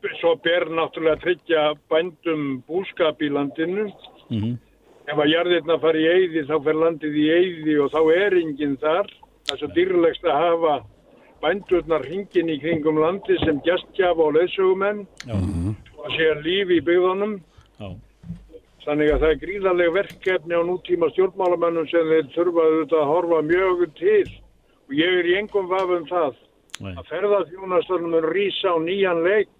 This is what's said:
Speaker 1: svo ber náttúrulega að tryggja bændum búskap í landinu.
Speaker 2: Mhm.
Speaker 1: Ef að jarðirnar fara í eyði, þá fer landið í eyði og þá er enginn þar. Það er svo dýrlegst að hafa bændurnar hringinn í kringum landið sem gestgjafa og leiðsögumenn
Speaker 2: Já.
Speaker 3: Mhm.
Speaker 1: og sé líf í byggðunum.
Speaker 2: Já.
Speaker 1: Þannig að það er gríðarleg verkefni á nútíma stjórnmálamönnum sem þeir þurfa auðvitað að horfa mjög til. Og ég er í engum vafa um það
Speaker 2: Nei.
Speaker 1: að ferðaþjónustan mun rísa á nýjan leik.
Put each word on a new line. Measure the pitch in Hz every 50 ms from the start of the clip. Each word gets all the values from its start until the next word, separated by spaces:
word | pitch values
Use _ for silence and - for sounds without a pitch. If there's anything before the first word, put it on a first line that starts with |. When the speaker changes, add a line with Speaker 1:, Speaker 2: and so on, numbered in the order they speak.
| - 196 -
Speaker 1:
svo | - - 170 165
ber | 156 _ 165 170 180 170
náttúrulega | 156 160 165 160 143 - - 160 160 156
að | 147 -
tryggja | 165 180 160 _ _ 165 156 151 151 151 147 _
bændum | _ 160 160 165 180 160 _ _ 170 160 156 147 139 135 127 123
búskap | _ 156 180 196 - - - 175 156 151 _ 160
í | 147
landinu. | 143 143 143 139 135 - 160 170 180 202 214 208 190 - - - _ - _
Speaker 2:
Mhm. | _ 123 110 101 113 123 120 _ _ _ _ _ _ _ _ _
Speaker 1:
Ef | - 147
að | 151 147 147
jarðirnar | 156 165 175 180 175 170 147 156 165 156
fara | 151 160 160
í | 160 156
eyði, | 160 175 185 190 180 160 165 151
þá | 131 151 156
fer | 139 151 156
landið | 156 160 165 170 147 156 156 147
í | 151 151 151
eyði | 160 170 180 190 175 160 156 156 151 147
og | 143 135 -
þá | 151 160 156 160
er | 180 196 208 190
enginn | 180 170 160 147 135 147 147 139
þar. | 131 - 156 156 180 202 - - _ - _ _ _
Það | _ - -
er | -
svo | 151 143
dýrlegst | - 165 180 185 185 175 170 165 139 - -
að | - 139
hafa | 143 165 175 170 170 165 160 147 131 107 - - _ _ _ _ - _ _ -
bændurnar | _ - 151 175 202 185 - 180 175 160 151 165 156 131
hringinn | 131 160 190 202 - _ 180 165 165
í | 160 143
kringum | 123 160 170 160 147 160 156 156
landið | 151 160 185 196 196 - 190 165
sem | 151 160 156 139
gestgjafa | - 165 175 180 - - - - 190 180 175 160
og | 165 151 147
leiðsögumenn | 156 175 180 - - 190 185 190 190 196 202 208 208 202 190 _ -
Speaker 2:
Já. | - 139 113
Speaker 3:
Mhm. | 101 92 80 - 85 85 98 110 101 - - -
Speaker 1:
og | - - -
sé | - - 160 156 156 147 151
líf | 160 180 196 202 180
í | 180 165 143
byggðunum. | 156 175 180 180 185 185 196 202 214 214 196 165 _ _ - - _ _
Speaker 2:
Já. | _ 110 - 175 - - _ _ _ - 170 170 - - - - - _ _ _ _
Speaker 1:
Þannig | - - 147 151 151 151 151
að | 135
það | 147 156
er | 160 143
gríðarleg | 156 170 190 208 190 190 180 175 175 170 160
verkefni | 190 202 196 - - - 196 185 180 151 165 170
á | 170 170
nútíma | 175 180 180 - - 180 170 170 151
stjórnmálamönnum | - - 185 190 - 196 185 180 180 170 170 170 170 165 160 143
sem | - 170 165
þeir | 160 160 160 151 127 -
þurfa | 165 175 180 170 170 160
auðvitað | 160 156 160 160 165 165 156
að | 151 143
horfa | 151 175 175 170 170 160 151
mjög | 151 170 180 190 185 185 175 180 165 147
til. | - 165 190 214 208 180 - - - - - _ _ _ _ _ _ _ _
Og | 135
ég | 147 160 180 185 180
er | 175
í | 170 175 196
engum | 208 208 - 202 190 175
vafa | 185 190 190 180 180
um | 175 165
það | 139 180 180 165 143 120 _ _ _ _ _ _ _ _
Speaker 2:
Nei. | - 104 98 92
Speaker 1:
að | 87 85 -
ferðaþjónustan | 147 170 190 208 202 202 180 147 165 190 190 190 180 175 156 - 185 175 170 170
mun | 165 165 160 160
rísa | 165 190 202 196 - - - 190
á | 180 165
nýjan | 160 165 190 202 196 185 175 170 165
leik. | 175 202 214 202 - _ _